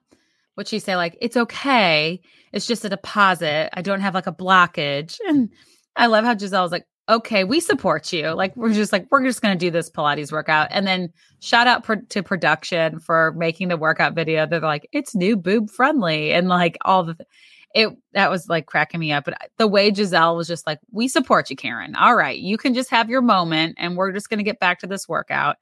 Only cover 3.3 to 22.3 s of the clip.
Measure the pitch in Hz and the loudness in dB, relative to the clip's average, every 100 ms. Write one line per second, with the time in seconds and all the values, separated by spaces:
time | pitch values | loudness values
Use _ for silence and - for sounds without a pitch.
3.3 | 170 156 151 - - 196 196 196 185 180 | 2 0 -2 -4 -6 -4 -2 -2 -2 -6
4.3 | 160 185 185 175 170 143 143 160 - 403 | -6 4 4 4 0 -4 -4 -6 -8 0
5.3 | 294 214 _ _ _ _ - 233 214 240 | 2 0 _ _ _ _ 0 4 4 2
6.3 | 208 202 190 180 170 _ _ - 226 233 | -2 -2 0 0 -4 _ _ 0 0 2
7.3 | 208 190 311 - 285 180 151 - 165 156 | 0 2 0 0 0 0 -2 -2 -4 -4
8.3 | 170 190 240 226 214 202 202 - 277 254 | -2 -4 -2 0 0 0 -2 2 2 2
9.3 | - 208 180 175 165 160 - 147 147 143 | 0 0 0 0 -2 -4 -4 -2 -2 -4
10.3 | 151 156 156 151 202 196 185 175 _ _ | -6 0 2 2 -2 0 -2 -4 _ _
11.3 | _ - 233 247 233 - 208 - 202 - | _ 0 4 4 2 0 -6 -4 -6 -4
12.3 | 180 156 156 - 170 160 160 - 165 160 | 0 2 0 -2 -2 -2 -4 0 2 2
13.3 | 160 165 165 180 165 156 156 151 165 160 | 0 -4 -2 -4 -2 0 0 0 0 -2
14.3 | 156 151 165 156 147 - 294 - 190 185 | 0 0 0 -2 -4 -4 -6 -4 -2 0
15.3 | 214 180 226 214 - 269 302 170 156 151 | 0 0 0 -2 0 0 2 0 -2 0
16.3 | 165 180 180 175 - - 190 165 165 - | 0 2 2 0 0 0 2 0 -8 -16
17.3 | _ - - _ 208 214 - _ 196 170 | _ -20 -20 _ -2 -2 -4 _ 0 0
18.3 | 180 - 165 - 156 151 170 156 147 - | 0 -2 -4 -2 -2 -2 -2 -2 -2 -4
19.3 | - - - 208 196 208 202 196 170 165 | -12 -10 -2 2 4 2 2 0 2 2
20.3 | 170 170 165 160 151 _ 208 254 330 254 | 2 -4 -6 -6 -8 _ -4 0 0 2
21.3 | 180 - 135 113 117 85 - 208 220 143 | 2 2 -8 -8 -8 -8 2 4 4 2